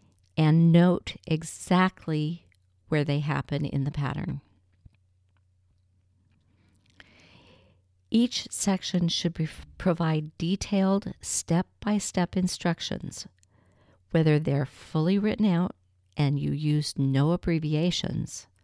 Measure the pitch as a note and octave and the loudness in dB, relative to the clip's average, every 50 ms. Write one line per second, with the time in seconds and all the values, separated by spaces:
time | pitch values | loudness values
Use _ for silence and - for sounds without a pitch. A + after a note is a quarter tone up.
0 | _ _ _ _ _ _ - D#3+ D#3 D3+ D#3 E3 E3+ E3 E3 E3+ F3 F3+ F3 - | _ _ _ _ _ _ 0 2 4 6 6 8 8 8 8 8 8 6 4 2
1 | - - - - - - D#3 D#3 D#3+ - - - - - F3+ F3+ F#3 F#3+ - - | -2 -10 -14 -12 -4 -4 -4 -4 -4 -10 -12 -12 -2 0 2 2 2 2 0 -6
2 | - E3 D#3 D3+ D3+ D#3 E3+ - _ _ _ _ _ _ _ _ _ - D#3 D3+ | -8 -4 -2 -2 -2 -4 -4 -8 _ _ _ _ _ _ _ _ _ -2 0 0
3 | C#3+ C#3+ C#3+ D3+ C#3+ D#3 C#3 C#3+ - - D3 C#3+ D3+ - - C#3 C3+ C#3+ - C#3+ | 0 0 0 -2 0 -2 -2 -4 -4 -4 -4 -4 -4 -2 -2 -2 -2 -2 -4 -4
4 | C#3 - D3 D3+ D3+ - C#3 C#3 _ _ _ _ _ _ _ _ _ - _ _ | -4 -4 -4 -6 -6 -6 -8 -10 _ _ _ _ _ _ _ _ _ -20 _ _
5 | _ _ _ _ _ _ _ _ _ _ _ _ _ _ _ _ _ _ _ _ | _ _ _ _ _ _ _ _ _ _ _ _ _ _ _ _ _ _ _ _
6 | _ _ _ _ _ _ _ _ _ _ _ _ _ _ _ _ _ _ _ _ | _ _ _ _ _ _ _ _ _ _ _ _ _ _ _ _ _ _ _ _
7 | - _ _ _ _ _ _ - _ - _ _ _ _ _ _ _ _ _ _ | -20 _ _ _ _ _ _ -20 _ -20 _ _ _ _ _ _ _ _ _ _
8 | _ - - A3+ B3 B3 - - - - - - - G3+ F#3+ F#3 - - - F3 | _ 0 2 2 2 2 -2 -8 -10 -8 -8 -2 0 0 0 0 -2 -2 -2 0
9 | F3 E3 - - - E3+ - - D#3+ D#3 - - - - - - - F#3 E3 E3+ | 0 0 -2 -2 -2 -4 -2 -2 -6 -6 -6 -14 -18 -20 -14 -2 0 0 0 0
10 | E3 D#3+ D#3 D#3 D3+ D#3 _ - E3 E3+ G3 - - - G#3 F#3+ F#3+ F#3+ G3 G3 | 0 0 0 -2 -2 -6 _ -6 -2 -2 -2 -4 -2 -2 0 2 2 2 2 0
11 | - G3 - - - - - - - - E3 F3 - _ _ - - G#3 G#3 G3+ | -2 -6 -14 -12 -8 -6 -6 -6 -2 0 0 0 0 _ _ -8 -4 -2 -2 -2
12 | - - - F#3 F3 - - F#3 F#3 F3+ - - - F3 E3 - - - - - | -2 -2 -2 -2 -2 0 0 -2 -2 -2 -4 -2 -2 -2 -2 -2 -4 -8 -8 -8
13 | - - - - - - _ _ _ _ _ _ _ _ _ _ _ _ _ _ | -8 -12 -12 -14 -16 -16 _ _ _ _ _ _ _ _ _ _ _ _ _ _
14 | _ - - E3 D#3 D#3 D3+ D3+ D#3 C#3 C#3 C#3+ E3 - - - - - - D#3 | _ -2 0 2 4 4 4 4 2 0 0 -2 -2 -4 -8 -20 -18 -6 -2 -2
15 | D#3 F#3 G3 G3+ G#3 A3 - - A3 G3+ F3 E3+ F3+ - - _ _ _ _ _ | 0 2 2 2 0 0 0 0 2 2 2 2 0 -2 -6 _ _ _ _ _
16 | _ _ - - D3 C#3 C#3+ C#3+ D3 C#3+ C#3+ D3 D3+ D3+ D3+ D3+ C#3+ - - - | _ _ -2 0 0 0 0 0 -2 -4 -4 -2 0 0 0 0 -2 -4 -4 -2
17 | C#3 C3+ C3+ C3+ C#3+ D#3+ F3 E3+ - F3 E3 D#3 D#3+ D3 D3+ D3+ E3+ F3+ - - | -2 0 2 2 2 2 0 0 0 -2 -2 -2 0 -2 0 0 0 0 -2 -2
18 | - - - - - - - - - _ _ _ | -4 -4 -4 -6 -6 -8 -10 -16 -18 _ _ _